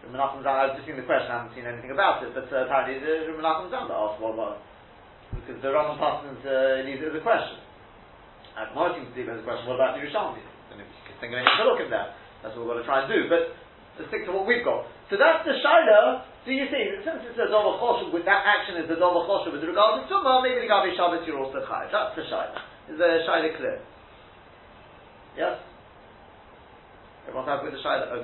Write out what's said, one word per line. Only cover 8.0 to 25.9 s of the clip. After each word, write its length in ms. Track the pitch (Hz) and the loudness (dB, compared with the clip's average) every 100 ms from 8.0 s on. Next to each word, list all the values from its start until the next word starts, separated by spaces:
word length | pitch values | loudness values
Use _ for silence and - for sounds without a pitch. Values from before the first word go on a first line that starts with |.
| - - - - - | -20 -20 -20 -20 -20
Uh, 160 | - 110 131 | -12 -10 -2
Gemara 160 | 175 | 0
seems 160 | - 123 | -2 -8
to 60 | - | -8
leave 140 | 165 | -8
it 80 | 151 | -8
as 20 | |
a 60 | 123 | -6
question, 180 | 113 | -8
"What 160 | 120 127 | -4 2
about 160 | - 135 | 2 0
the 80 | |
Yerushalmi?" 380 | 147 - - - - - - 110 | -4 -4 -4 -8 -16 -20 -20 -20
And 80 | |
if 40 | 101 | -20
you 100 | - - | -20 -20
can 80 | - | -14
think 140 | 120 | -8
of 80 | 123 | 0
anything 160 | 127 - | 2 4
to 80 | |
look 160 | 254 - | 4 2
in 80 | - | 0
there, 240 | 110 90 - - - | -2 -4 -12 -20 -16
that's 80 | 113 117 | -14 -10
what 80 | 117 | -6
we're 80 | 120 | -6
gonna 80 | |
try 220 | 120 135 135 | 0 0 2
and 20 | |
do. 220 | 202 139 | 0 2
But 240 | 170 - - - - - - | 2 2 -6 -20 -20 -20 -16
let's 100 | - | -8
stick 160 | 220 - | -8 -4
to 60 | |
what 140 | 190 196 | -2 0
we've 160 | 240 | 0
got. 220 | 240 117 - - - | 0 -4 -6 -14 -6
So 60 | 202 | 4
that's 240 | 294 320 | 6 6
the 80 | 320 254 | 2 0
Shaila. 640 | 285 330 302 214 247 262 - - | 6 6 10 8 8 0 -6 -16
Do 80 | - | -6
you 160 | 269 254 | -4 -2
see, 160 | - 196 196 - | -2 -2 -4 -6
since 160 | 302 | -8
it's 160 | 233 226 | -10 -4
a 80 | - | 2
Dova 320 | 214 208 - | 4 4 2
Choshev, 320 | 233 - 180 | 2 0 0
with 140 | 165 170 | -2 2
that 160 | 196 | 4
action 320 | 202 202 - 175 | 4 2 0 -6
is 80 | 160 | -4
a 80 | 165 | 2
Dova 240 | 175 175 165 | 4 4 2
Choshev 240 | 196 175 | 0 0
with 100 | 147 | -4
regard 400 | 202 190 214 - | -2 4 4 4
to 60 | - | 0
Tumah, 320 | 294 277 254 | 0 4 4
maybe 240 | 254 247 220 | 4 0 2
the 40 | |
Gabi 260 | 202 185 180 | 2 2 2
Shabbos 260 | 175 170 160 | 2 2 -4
you're 120 | 143 | -4
also 240 | 135 139 | -4 -6
Chayav. 300 | - 101 - | -6 -6 -2
That's 240 | 208 - - | -2 -2 -6
the 60 | - | -6
Shaila. 300 | 95 - - - - - | -6 -6 -8 -14 -20 -14
Is 80 | 156 | 2
the 240 | 170 165 165 | 4 4 2
Shaila 280 | 170 156 - | 2 0 -2
clear? 220 | 123 - - - - - - - - - - - - - - - - - | -6 -6 -12 -20 -20 -20 -20 -20 -20 -20 -20 -20 -20 -20 -20 -20 -20 -4
Yes? 220 | 170 180 - - - | -4 -4 -12 -20 -20